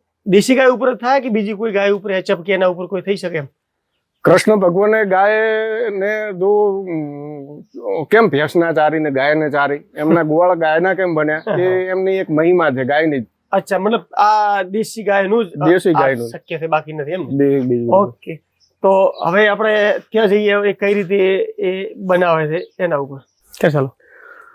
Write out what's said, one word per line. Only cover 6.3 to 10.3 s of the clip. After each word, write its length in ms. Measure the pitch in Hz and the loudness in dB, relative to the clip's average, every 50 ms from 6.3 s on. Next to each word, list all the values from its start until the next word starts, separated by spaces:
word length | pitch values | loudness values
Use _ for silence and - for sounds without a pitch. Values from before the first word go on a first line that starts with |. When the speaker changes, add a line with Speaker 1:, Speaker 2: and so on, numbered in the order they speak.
Speaker 2:
જો, 480 | 196 175 180 196 208 208 208 202 196 196 | -6 -2 0 2 2 4 2 2 0 -2
ઉમ, 800 | 196 185 170 160 151 147 143 143 147 147 151 147 139 139 147 156 - _ - - - - 196 170 147 - | -6 -6 -6 -6 -6 -8 -10 -12 -14 -14 -14 -14 -16 -16 -18 -20 -20 _ -18 -12 -8 -6 -6 -4 -2 0
કેમ 180 | - 220 226 196 | 2 2 4 2
ભેંસના 440 | 139 139 151 151 - 175 170 165 | 2 0 -2 0 0 0 0 0
ચારી 280 | 160 156 151 151 151 160 | 2 0 0 2 0 0
ને 100 | 156 151 | -2 -2
ગાયને 400 | 135 131 135 147 151 156 156 151 | -2 0 0 0 0 0 0 -2
ચારી, 300 | 135 143 143 143 143 143 - _ - | 0 0 0 0 -2 -6 -8 _ -8
એમના 260 | 147 151 156 165 170 | -4 0 2 2 2
Speaker 1:
<laughs> 100 | 160 156 | 2 2